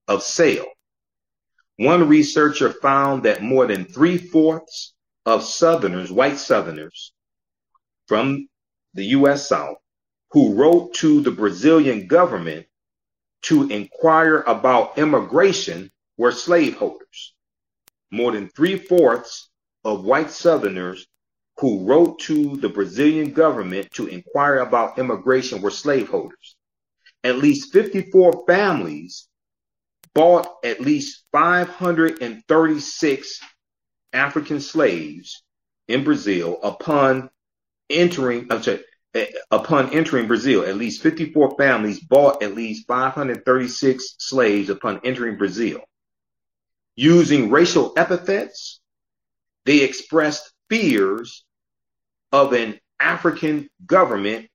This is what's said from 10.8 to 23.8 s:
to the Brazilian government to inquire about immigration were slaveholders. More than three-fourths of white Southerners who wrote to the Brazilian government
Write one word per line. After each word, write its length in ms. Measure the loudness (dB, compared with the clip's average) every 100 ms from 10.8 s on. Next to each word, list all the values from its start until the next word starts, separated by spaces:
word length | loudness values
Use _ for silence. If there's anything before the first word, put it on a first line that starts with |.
| 2 -2
to 180 | 2 4
the 80 | 2 0
Brazilian 640 | -4 0 4 4 4 -2 0
government 600 | 2 2 -2 -8 -10 -16 _ _ _ _ _ _ _
to 140 | 0 0 0
inquire 680 | -4 -10 -2 2 4 4 2 0
about 440 | 0 2 2 0 -2
immigration 920 | 0 0 0 2 2 2 -6 -10 -14 _ _ 0
were 160 | 0
slaveholders. 1040 | 0 0 2 2 -2 -6 -8 -20 -20 -20 _ _ _ _ _ _ _ _
More 220 | -4 -2
than 160 | -2 -8
three-fourths 1000 | -4 -2 -2 0 4 4 2 -6 -20 -20 _ _ _
of 200 | -8 -6
white 260 | -2 -2 -2
Southerners 760 | -2 0 0 -2 -6 -10 -12 -20 _ _ _ _ -4
who 260 | -2 -2
wrote 340 | 2 4 4 0
to 360 | -4 -2 -2 -4
the 120 | -6
Brazilian 640 | -4 -6 0 0 0 -2
government 580 | 0 0 0 -6 -8